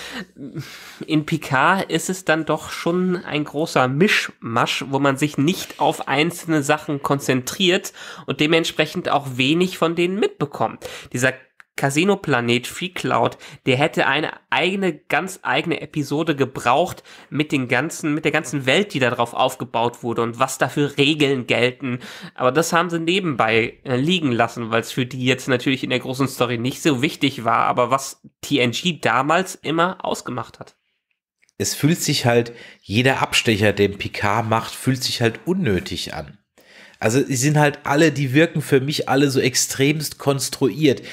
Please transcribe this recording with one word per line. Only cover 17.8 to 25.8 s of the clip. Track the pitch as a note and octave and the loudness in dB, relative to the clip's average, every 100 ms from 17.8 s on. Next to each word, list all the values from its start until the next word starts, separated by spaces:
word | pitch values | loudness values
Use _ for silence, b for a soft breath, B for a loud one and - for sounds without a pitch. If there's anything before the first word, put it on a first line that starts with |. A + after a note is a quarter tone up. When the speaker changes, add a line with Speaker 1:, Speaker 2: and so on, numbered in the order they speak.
| D#3+ - D#3 | 0 -4 -2
Speaker 1:
mit | D3+ | 0
der | D3+ | 0
ganzen | D3+ D3+ D3 B2+ | -2 -2 -4 2
Welt, | D#3 G3+ | 2 2
die | C#3+ | 0
da | A#2+ | 0
drauf | A#2 A#2 | 2 -2
aufgebaut | - C3 - A#2+ A#2 A#2+ - | 0 -2 -2 -6 0 -2 -2
wurde | A#2 A2+ | -6 -2
und | A#2 A#2 | -2 -2
was | C3 - | -4 0
da | C#3 | -2
für | D3+ C#3+ C#3+ | 0 -2 2
Regeln | C#3 D#3 C#3 C3+ A#2 | 2 2 2 0 0
gelten. | A#2 B2 B2 C3 B2 B B B | 2 0 0 -6 -6 B B B
Aber | - B2+ | -2 2
das | C#3+ D#3 | 2 2
haben | E3+ F3 | 2 0
sie | E3 | -2
nebenbei, | E3 F#3+ F3+ A#2+ A2 A2+ A#2+ - | 0 0 0 0 2 2 0 -4
äh, | C#3 B2+ | -4 -2
liegen | D3+ F#3 D3 | 2 2 2
lassen, | A2+ A#2 B2 A2+ | 2 0 -2 -2
weil's | A2+ A2 | -2 -2
für | - B2 | -4 -4
die | B2+ | -2
jetzt | B2+ B2+ - | 0 0 0
natürlich | B2+ C#3 C3 | 0 2 -2